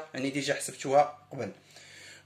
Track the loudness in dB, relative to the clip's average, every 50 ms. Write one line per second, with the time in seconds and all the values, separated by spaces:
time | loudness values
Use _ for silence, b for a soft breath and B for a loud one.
0 | 2 -2 -4 -4 -2 -2 0 0 0 0 0 0 -4 -6 -8 -6 0 6 6 6
1 | 6 6 2 -10 -16 -12 -8 -6 -6 -6 -8 b b b b b b b b b
2 | b b b b b